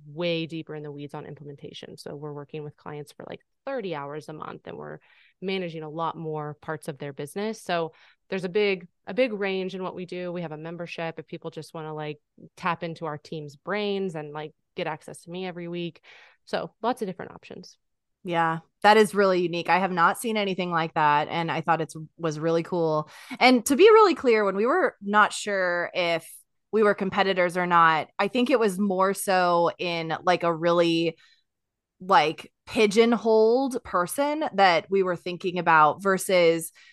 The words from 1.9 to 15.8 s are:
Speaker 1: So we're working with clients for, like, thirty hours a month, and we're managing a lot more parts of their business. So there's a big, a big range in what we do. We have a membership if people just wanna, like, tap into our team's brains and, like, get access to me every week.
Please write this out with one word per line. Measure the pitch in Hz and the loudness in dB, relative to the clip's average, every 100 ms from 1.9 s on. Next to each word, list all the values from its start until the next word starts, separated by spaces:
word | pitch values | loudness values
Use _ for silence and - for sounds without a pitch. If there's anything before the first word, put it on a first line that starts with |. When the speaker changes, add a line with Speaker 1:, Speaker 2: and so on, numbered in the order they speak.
| 165 | -16
Speaker 1:
So | 175 | -14
we're | 147 151 | -12 -12
working | 147 147 156 | -12 -14 -14
with | 147 - | -14 -16
clients | - 147 214 | -14 -14 -14
for, | - - | -16 -16
like, | - _ _ | -18 _ _
thirty | - 269 196 | -10 -8 -8
hours | 147 143 151 143 | -8 -8 -12 -12
a | |
month, | 156 - - - | -14 -12 -14 -14
and | - | -14
we're | 151 156 _ _ _ - | -14 -16 _ _ _ -12
managing | 185 190 175 160 | -8 -6 -6 -10
a | 156 | -10
lot | 156 165 160 | -6 -6 -6
more | 160 151 147 147 | -8 -8 -8 -10
parts | - 156 - | -10 -10 -10
of | 143 | -12
their | 143 | -12
business. | 139 147 202 214 220 | -10 -12 -8 -8 -8
So | - 175 160 - _ _ - | -4 -4 -4 -10 _ _ -10
there's | 190 | -8
a | 180 | -4
big, | 196 208 190 175 _ - | 0 0 -2 -8 _ -8
a | |
big | 196 254 | -2 -2
range | 208 196 190 185 | -2 -4 -4 -6
in | 185 | -6
what | 180 | -8
we | 180 180 | -10 -10
do. | 180 180 | -10 -8
We | 175 | -8
have | 165 | -8
a | 151 | -10
membership | 165 170 170 - 165 160 | -12 -12 -12 -8 -8 -10
if | 151 | -14
people | 170 165 | -12 -12
just | 160 151 | -12 -14
wanna, | 165 156 | -12 -10
like, | 156 151 147 _ _ 170 - | -8 -10 -10 _ _ -20 -6
tap | 185 165 | -4 -4
into | 170 156 | -6 -8
our | 160 147 | -8 -10
team's | - 165 147 143 | -10 -12 -12 -12
brains | - 202 208 196 190 | -6 -4 -4 -4 -4
and, | 160 151 | -8 -10
like, | 151 151 _ _ | -10 -12 _ _
get | - 160 | -8 -8
access | 156 - 151 | -8 -12 -20
to | - | -14
me | 180 | -10
every | 185 175 170 | -10 -10 -8
week. | 175 | -8